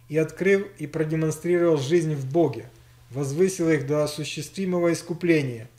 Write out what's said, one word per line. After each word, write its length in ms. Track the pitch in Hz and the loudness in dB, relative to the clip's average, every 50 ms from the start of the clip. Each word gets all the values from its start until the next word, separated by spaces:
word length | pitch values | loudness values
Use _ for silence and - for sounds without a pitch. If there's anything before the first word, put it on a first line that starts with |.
| - - | -14 -2
и, 80 | 147 | 0
открыв 520 | 160 160 156 - - 180 196 196 196 202 202 - - | 0 0 0 -4 -2 2 2 2 2 0 -4 -10 -12
и 80 | 151 | -12
продемонстрировал 920 | 139 - 156 156 156 160 160 160 156 156 - - 175 175 175 170 170 156 143 | -6 -4 -4 -2 0 0 0 0 0 -2 -2 0 0 2 4 4 4 4 2
жизнь 360 | 127 139 175 175 156 156 151 | 2 2 2 2 2 0 -2
в 160 | 139 135 131 | -4 -4 0
Боге, 400 | 143 170 160 135 123 113 - - - - - - - _ - _ | 2 2 2 2 0 -6 -12 -16 -20 -20 -20 -20 -20 _ -20 _
возвысил 580 | 117 135 143 135 139 165 190 185 185 - 165 165 | -6 -6 -4 -4 0 2 2 2 2 0 2 2
их 160 | 156 143 131 135 | 2 2 0 0
до 160 | 147 151 151 | 0 0 0
осуществимого 880 | 147 - 156 147 - - 160 151 - - 190 190 180 180 175 175 170 | 0 -2 -6 -8 -8 -8 -10 -10 -10 -8 -6 -4 -2 0 2 2 2
искупления, 760 | 160 160 - - 170 - 185 170 165 151 139 131 120 113 113 - - | 0 0 -4 -8 -6 -2 2 2 4 4 2 -2 -6 -10 -12 -16 -20